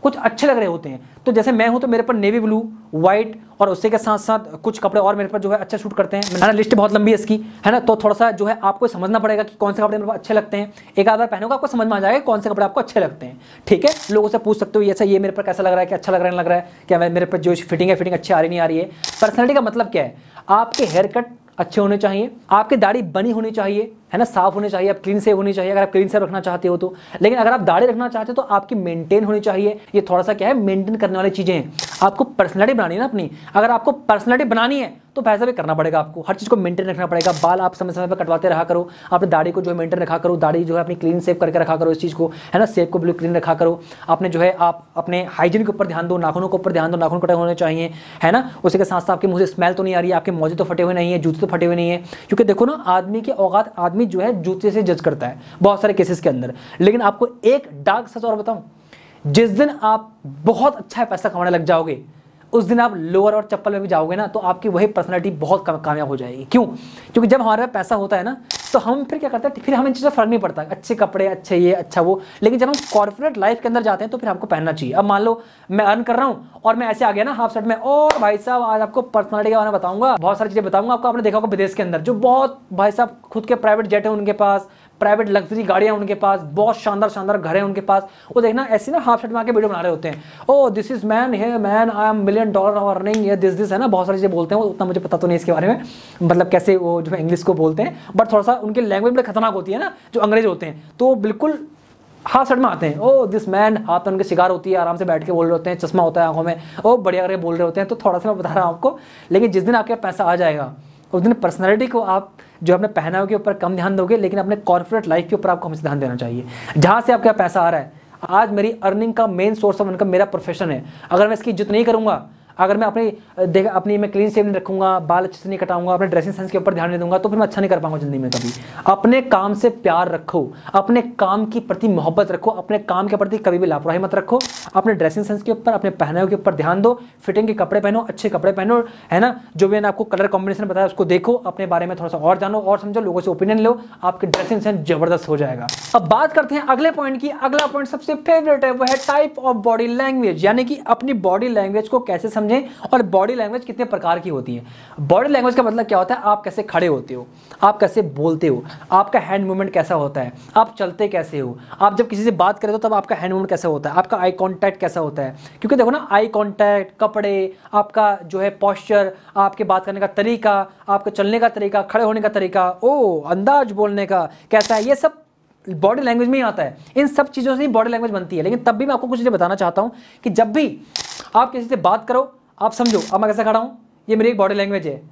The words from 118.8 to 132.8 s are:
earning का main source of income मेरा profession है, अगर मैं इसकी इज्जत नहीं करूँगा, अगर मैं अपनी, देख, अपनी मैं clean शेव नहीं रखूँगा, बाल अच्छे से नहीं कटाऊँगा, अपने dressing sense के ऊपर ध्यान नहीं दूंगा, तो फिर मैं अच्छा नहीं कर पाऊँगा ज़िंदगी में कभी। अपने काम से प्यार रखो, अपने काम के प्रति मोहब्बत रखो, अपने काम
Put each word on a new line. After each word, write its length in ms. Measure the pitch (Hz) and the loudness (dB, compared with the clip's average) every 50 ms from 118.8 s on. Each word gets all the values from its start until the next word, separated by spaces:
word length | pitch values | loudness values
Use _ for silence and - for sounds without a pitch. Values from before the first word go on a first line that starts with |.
| - | -2
earning 300 | 196 190 208 226 226 220 | 0 0 0 -2 -2 0
का 140 | 233 226 214 | 0 0 0
main 280 | 185 175 185 214 220 | 0 0 0 0 0
source 220 | 214 214 202 196 196 | 0 0 0 2 0
of 100 | 208 196 | -2 -2
income 200 | 185 180 202 196 | 0 -2 0 2
मेरा 180 | 180 180 196 | 4 2 2
profession 460 | 196 - 180 - - 165 - 196 165 | 2 0 -6 -6 -6 -6 -4 -4 -4
है, 140 | 147 127 - - - - - - | -4 -6 -8 -12 -18 -18 -8 0
अगर 160 | 175 180 208 214 | 2 4 4 4
मैं 60 | 226 | 2
इसकी 180 | 214 220 240 | -2 -2 -4
इज्जत 200 | 214 170 208 202 | -2 -2 -2 0
नहीं 140 | 208 220 233 | 2 2 4
करूँगा, 440 | 233 226 220 220 214 185 139 - - - - _ _ - - | 4 2 2 2 0 -2 -2 -4 -10 -20 -20 _ _ -2 0
अगर 200 | 185 185 202 214 | 2 2 2 2
मैं 100 | 226 208 | 0 0
अपनी, 260 | 208 233 226 214 202 - - - - - | 0 0 -2 -2 -2 -6 -12 -12 -4 -2
देख, 260 | 185 185 165 190 190 | 0 2 4 2 2
अपनी 320 | 220 196 190 185 208 208 208 | 2 0 0 0 0 0 0
मैं 140 | 208 202 | 0 0
clean 180 | 202 196 208 214 | 0 0 0 2
शेव 160 | 208 220 208 | 2 2 2
नहीं 100 | 208 202 | 2 0
रखूँगा, 440 | 185 190 - 190 190 190 190 190 185 | -4 -4 -4 -4 0 2 2 2 0
बाल 240 | 165 151 170 180 185 | 0 2 2 2 2
अच्छे 160 | 185 185 - - | 0 -6 -10 -10
से 60 | 190 | -8
नहीं 100 | 196 185 | -6 -4
कटाऊँगा, 340 | 185 185 180 175 175 180 180 | -4 -2 -2 -2 0 0 0
अपने 140 | 180 196 185 | 0 2 2
dressing 260 | 170 175 160 202 190 | 2 0 0 0 -4
sense 180 | - 190 185 | -6 -6 -4
के 60 | - 190 | -2 0
ऊपर 160 | 185 202 185 | 0 0 0
ध्यान 160 | 170 165 175 | 0 -2 -2
नहीं 100 | 175 170 | -2 -2
दूंगा, 180 | 175 175 180 185 | -2 0 0 0
तो 120 | 185 214 | 0 0
फिर 100 | 202 220 | 0 0
मैं 80 | 214 202 | 0 0
अच्छा 140 | 214 202 | 0 -2
नहीं 80 | 196 190 | 0 2
कर 100 | 185 170 | 2 0
पाऊँगा 200 | 160 160 156 151 | 0 -2 -4 -4
ज़िंदगी 200 | 147 139 143 135 | -4 -4 -4 -4
में 120 | 131 127 | -4 -2
कभी। 200 | 127 127 120 120 123 - - - - - - | -4 -4 -4 -6 -8 -8 -14 -18 -14 -4 2
अपने 360 | - 196 196 - 226 247 269 | 2 2 4 4 4 4 4
काम 320 | 254 254 - 190 190 202 208 | 2 2 2 2 2 0 -2
से 160 | 202 - 240 | 2 0 0
प्यार 420 | 233 233 - 190 165 170 180 175 | 0 2 0 0 2 2 0 0
रखो, 420 | 175 160 - - - 175 139 - - - - - - | -2 -6 -8 -4 -4 -4 -4 -4 -8 -14 -10 0 0
अपने 280 | 196 190 196 240 247 | 0 2 4 2 2
काम 440 | 233 240 - - 202 185 196 208 220 | 2 0 -2 0 0 2 2 0 -2
के 140 | 214 220 233 | -2 -4 -6
प्रति 280 | 233 - 190 180 - 220 | -4 -4 -6 -2 0 0
मोहब्बत 440 | 190 165 147 165 165 202 202 190 | 2 2 0 0 2 2 2 0
रखो, 200 | 180 175 - 220 | 0 -2 -2 -2
अपने 280 | 214 180 180 - 214 | -2 -2 -4 -4 -4
काम 280 | 208 | -4